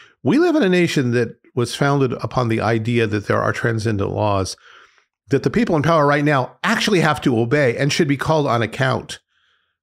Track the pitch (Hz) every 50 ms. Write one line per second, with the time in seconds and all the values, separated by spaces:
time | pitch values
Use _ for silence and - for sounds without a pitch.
0 | - _ _ _ - 135 208 294 359 349 302 311 226 185 180 180 175 160 - 156
1 | 131 123 117 123 117 110 - - _ _ _ 123 120 - - - 143 139 143 143
2 | 135 123 - - - 113 - 131 123 117 113 110 98 107 117 113 107 117 120 117
3 | 113 107 104 107 101 - 107 110 110 110 - - - 120 113 110 101 113 107 98
4 | 98 95 95 104 104 104 101 98 95 - - - _ - - - - _ _ _
5 | _ _ _ _ _ - 139 135 - 143 - 202 240 220 175 151 135 165 165 156
6 | 143 143 147 147 143 151 147 131 127 - - _ - 180 220 220 - 220 214 170
7 | 147 156 151 - - 147 120 113 120 117 139 151 143 120 - 101 139 147 - -
8 | 175 139 143 131 - 156 160 156 143 - 113 117 113 107 - - 131 131 123 98
9 | - - - - _ _ _ _ _ _ _ _ _ _ _ _